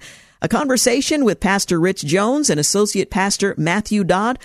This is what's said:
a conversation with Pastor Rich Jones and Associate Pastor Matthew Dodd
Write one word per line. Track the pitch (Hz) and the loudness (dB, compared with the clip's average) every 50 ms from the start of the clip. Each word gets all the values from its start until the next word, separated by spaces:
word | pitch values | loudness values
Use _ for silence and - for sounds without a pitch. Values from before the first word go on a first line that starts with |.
| - - - - - _ _ _ - | -8 -16 -20 -20 -20 _ _ _ -4
a | - | -2
conversation | 233 240 302 269 254 220 - 247 240 277 262 - 311 294 269 | -2 -2 0 0 0 0 2 2 2 2 0 0 0 2 2
with | 214 170 - | 2 2 2
Pastor | - 190 196 196 - - 180 165 | 0 0 0 0 0 0 0 2
Rich | 165 190 190 - - | 2 0 0 -2 -4
Jones | 143 156 190 208 226 269 302 294 - | -2 0 0 2 2 0 0 0 0
and | 160 147 | 0 0
Associate | 143 - - 202 214 208 - 196 - - | 0 0 0 0 0 0 0 -2 -4 -2
Pastor | - 180 190 202 - - 196 196 - - | -2 -2 -2 -2 0 -2 -2 -2 -2 -2
Matthew | 151 160 180 208 208 - 214 208 190 | -2 -2 -2 -2 -2 -2 -2 0 0
Dodd | 160 180 190 208 240 262 - - | 0 0 0 0 -2 -4 -6 -10